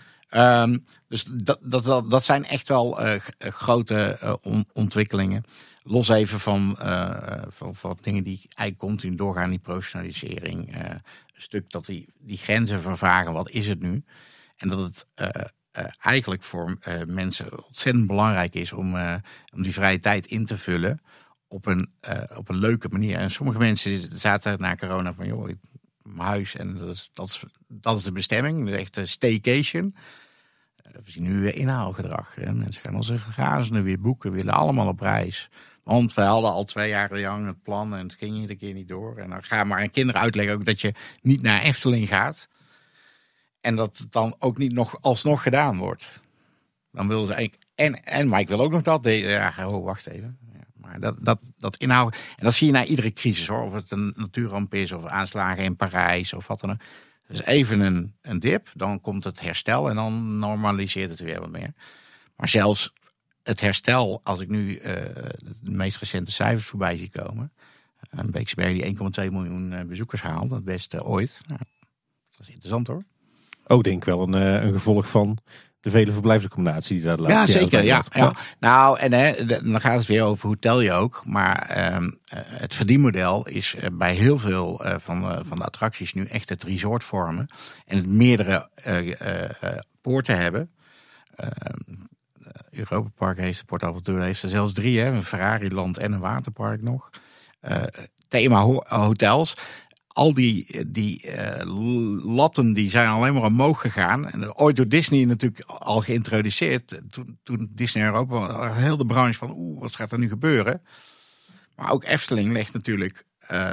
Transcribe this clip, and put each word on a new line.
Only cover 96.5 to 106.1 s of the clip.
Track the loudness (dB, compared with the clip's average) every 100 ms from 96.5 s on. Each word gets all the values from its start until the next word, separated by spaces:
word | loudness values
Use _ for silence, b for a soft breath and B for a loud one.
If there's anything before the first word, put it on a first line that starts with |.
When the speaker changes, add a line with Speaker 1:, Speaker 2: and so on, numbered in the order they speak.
| -6 -6 -4
Speaker 1:
nog. | -4 -6 -8 b b b b b
Eh, | -4 -4 -4 -8 -18 _ _
thema | 2 6 6
ho-, | 6 4 0
hotels, | 2 2 4 6 4 2 -2 B B B _ _ 4
al | 4
die, | 6 4 2 -2 -8 -6
die, | -2 -2 -4 -8
eh, | -8 -6 -6 -6
l-, | -4 0 0 0 -2 0
latten | 4 4 4 4
die | 4 4
zijn | 4 6
alleen | 6 4
maar | 6
omhoog | 6 6 6 4
gegaan. | 0 2 2 2 0
En | -6 -6
ooit | 4 4 6
door | 4
Disney | 4 6 4
natuurlijk | 6 4 0 -4 -12
al | -12 0 0
geïntroduceerd. | 2